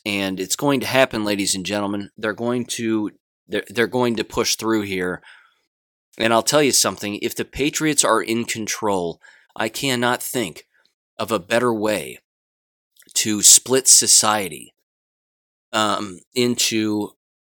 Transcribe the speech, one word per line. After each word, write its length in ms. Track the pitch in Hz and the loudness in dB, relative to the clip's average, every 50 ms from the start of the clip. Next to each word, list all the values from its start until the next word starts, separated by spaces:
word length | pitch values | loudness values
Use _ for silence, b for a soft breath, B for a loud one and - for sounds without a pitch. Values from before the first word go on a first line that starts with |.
| - | -4
and 340 | 107 101 101 98 95 95 92 | -4 -2 -2 -2 -2 -2 -4
it's 160 | 92 95 - | -4 -6 -4
going 260 | - 143 143 139 127 | -2 0 0 2 0
to 40 | 104 | 0
happen, 380 | 98 120 131 135 131 - 113 107 | 0 2 2 2 2 2 -4 -2
ladies 320 | 104 104 101 98 90 - | -2 -2 -2 0 -2 -2
and 100 | 98 87 | -4 -4
gentlemen. 460 | 90 101 104 104 98 104 104 101 101 _ - | -4 -2 -2 -2 -2 -4 -6 -8 -10 _ -6
They're 160 | 113 110 101 | -6 -6 -4
going 320 | 90 117 120 123 123 117 | -2 -4 -2 -2 -2 -4
to, 460 | - - - 117 110 110 107 107 92 - _ _ _ _ _ _ - | -6 -6 -6 -2 -2 0 0 -2 -4 -8 _ _ _ _ _ _ -6
they're, 160 | 95 107 - - | -6 -6 -6 -4
they're 180 | 98 117 117 92 | -2 -2 -2 0
going 300 | 123 127 123 120 117 107 | 2 0 2 2 0 -2
to 60 | 104 | -4
push 320 | - - 123 110 - - | -4 -2 -2 -2 -2 -2
through 260 | - 110 110 113 107 | -2 0 0 0 0
here. 420 | 101 98 95 92 90 90 87 87 b b b b b b b b b b b _ _ _ _ _ _ _ _ - | 0 -2 -4 -4 -4 -4 -6 -8 b b b b b b b b b b b _ _ _ _ _ _ _ _ -2
And 160 | 110 113 117 | 0 2 2
I'll 100 | 113 110 | 2 2
tell 180 | - 143 151 | 2 2 4
you 120 | 151 127 107 | 4 4 4
something, 420 | - - 110 95 - 104 101 104 - | 2 2 0 -2 -4 -6 -8 -8 -6
if 120 | - 113 - | -6 -6 -4
the 120 | - 110 | -6 -8
Patriots 580 | - - - 135 156 151 - 156 156 147 - - | -8 -4 -2 -2 -2 -2 -2 -2 0 0 2 2
are 180 | - 110 110 | 2 2 2
in 220 | - 104 113 117 117 | 0 -2 -2 -4 -2
control, 800 | - - 117 107 104 - - 110 104 101 92 87 85 80 _ b b b b b b b | -4 -6 -8 -6 -8 -8 -4 -2 -2 0 0 -2 -4 -6 _ b b b b b b b
I 140 | - 107 117 | -4 -4 -4
cannot 520 | - - 139 139 127 120 123 120 123 - | -4 -4 -2 -2 0 2 2 0 0 0
think 460 | - - - 127 110 82 76 - - _ _ _ _ _ _ _ _ _ _ - | -4 -6 -4 -4 -4 -4 -6 -14 -20 _ _ _ _ _ _ _ _ _ _ -8
of 140 | 107 101 | -4 -2
a 80 | 113 101 | -2 -2
better 340 | 82 - 117 120 123 123 113 | -2 2 0 2 2 2 0
way 460 | 107 104 107 107 90 71 64 58 - _ _ _ _ _ _ _ _ _ _ _ _ _ _ _ _ - _ - | 2 0 0 0 -2 -4 -6 -12 -16 _ _ _ _ _ _ _ _ _ _ _ _ _ _ _ _ -20 _ -4
to 280 | - - 113 107 101 | -4 -2 0 0 4
split 460 | 92 - - - - 117 127 135 131 - | 6 8 8 6 6 4 2 2 4 6
society, 840 | - - 117 107 - - - 107 107 107 98 85 76 65 57 - _ _ _ _ _ _ _ _ _ _ _ _ _ _ _ _ _ _ _ _ - | 4 4 6 6 4 4 4 4 2 2 0 -4 -8 -12 -16 -20 _ _ _ _ _ _ _ _ _ _ _ _ _ _ _ _ _ _ _ _ -2
um, 460 | 110 107 104 101 98 104 98 90 85 _ _ - | 0 0 0 0 -2 -4 -8 -12 -16 _ _ -2
into 800 | 123 123 123 120 - - - 113 110 107 107 104 104 104 - _ _ _ _ _ _ | 0 0 0 2 0 -2 0 0 0 0 0 0 -2 -4 -6 _ _ _ _ _ _